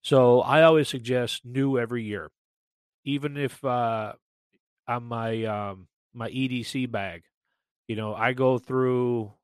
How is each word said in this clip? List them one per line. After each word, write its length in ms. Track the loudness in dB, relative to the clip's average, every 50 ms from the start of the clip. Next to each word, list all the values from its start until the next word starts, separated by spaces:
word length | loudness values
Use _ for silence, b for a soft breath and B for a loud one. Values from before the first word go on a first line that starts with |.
So 400 | 0 4 6 6 8 8 6 6
I 200 | 4 4 6 8 8
always 240 | 8 6 6 2
suggest 580 | 0 -6 -8 -4 -2 -2 -2 -2 -4 -6 -10 _
new 320 | -6 -4 -2 0 0 0
every 260 | 0 -2 -2 -4 -6 -6
year. 280 | -6 -8 -8 -10 -14 _ _ _ _ _ _ _ _ _ _ _ _ _ _ _
Even 320 | -6 -6 -4 -4 -6 -4
if, 260 | -4 -6 -6 -6 -6 -4
uh, 500 | -2 0 0 0 0 -2 -4 -6 -8 -10 _ _ _ _ _ _ _ _ _ _ _ _ _ _
on 160 | -6 -6 -6 -4
my, 400 | -6 -6 -4 -4 -4 -2 -2 -4
um, 440 | -4 -4 -6 -6 -8 -10 -12 -18 _ _ _ _ _ _
my 160 | -10 -10 -8
E 180 | -4 -4 -4
D 160 | -2 -4 -6 -6
C 240 | -6 -6 -6 -6
bag, 380 | -4 -4 -6 -6 -6 -10 -14 _ _ _ _ _ _ _ _ _ _ _ _ _
you 80 | -8 -6
know, 200 | -6 -6 -6 -4
I 180 | -2 -2 -2 0
go 260 | 2 2 2 2 2
through 760 | -2 -2 -2 0 2 2 2 0 0 0 -2 -2 -4 -8 -14 _